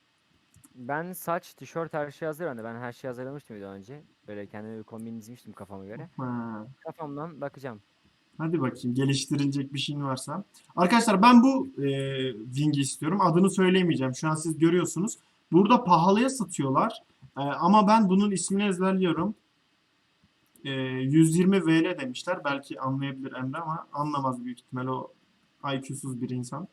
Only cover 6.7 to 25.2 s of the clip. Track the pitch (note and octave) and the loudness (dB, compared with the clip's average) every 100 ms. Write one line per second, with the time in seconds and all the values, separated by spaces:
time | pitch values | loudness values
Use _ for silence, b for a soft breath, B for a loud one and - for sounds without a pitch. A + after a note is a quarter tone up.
6.7 | C3+ E3 D#3 D3+ C#3+ E3 C#3 C#3 C#3 C3+ | -16 -16 -12 -12 -10 -12 -10 -12 -10 -14
7.7 | G#2+ _ _ _ _ _ - D#3+ E3+ B2+ | -14 _ _ _ _ _ -8 -4 -2 -2
8.7 | - B2 B2+ C3+ C3+ - C#3+ C#3 C#3+ C3+ | -4 -4 0 0 0 -2 -2 0 -2 -4
9.7 | C#3 - C#3+ C#3 B2+ - E3+ - - b | -6 -6 -4 -4 -6 -8 -10 -12 -18 b
10.7 | E3 F3+ G#3+ G#3+ F#3+ A#3 A#3+ C4+ C4 - | 0 4 4 4 6 10 10 8 4 -4
11.7 | - C#3 C#3 C3+ C3+ C3 G#2+ B2 B2+ D3+ | -4 -2 -2 -4 -4 -4 -6 -8 -2 0
12.7 | C#3 C3+ - D3+ G3 F3+ E3 F#3+ F#3 F#3 | 0 -2 -4 -2 2 2 4 2 4 4
13.7 | F#3 F3 B2+ C3 B2+ D#3+ D#3 E3 D3 E3 | 4 2 0 -2 -2 -4 -2 -4 2 4
14.7 | F3+ E3 E3 G#3+ - b b - E3 G3+ | 4 0 -2 -6 -6 b b 2 6 8
15.7 | B3 F3 E3 F#3 G#3 C4 C4 F#3 - C3+ | 6 6 6 6 4 2 -2 -6 -2 0
16.7 | D3 A3 - _ _ - C3 C#3+ C#3 E3+ | 2 0 -4 _ _ -14 -6 -4 0 4
17.7 | G#3+ G3+ A3+ G3 F#3+ G#3 F#3 - G3 G#3 | 6 6 6 6 4 2 0 -2 0 0
18.7 | F3+ F#3+ F#3+ F3+ D#3 G3 - _ _ _ | 0 0 2 0 0 -2 -6 _ _ _
19.7 | _ _ _ _ _ _ _ _ _ C#3 | _ _ _ _ _ _ _ _ _ -8
20.7 | C3+ C3 C3 C3 D#3 D#3+ E3 F#3 G3 D#3+ | -4 -4 -2 4 6 6 6 6 4 4
21.7 | D#3+ F3+ F3 B2+ B2 F3 F3+ C#3+ C#3 - | 2 2 -2 -8 -8 -6 -4 -4 -4 -6
22.7 | D#3 C3 C3+ C#3 C3+ C3 B2+ C3 D#3 D#3+ | -8 -4 -4 -4 -8 -10 -8 -8 -6 -6
23.7 | E3 - C#3+ D3+ D3 C3 B2 B2 A#2+ - | -8 -8 -6 -4 -2 -2 -4 -8 -12 -10
24.7 | B2+ C3 C3 - _ | -8 -6 -6 -10 _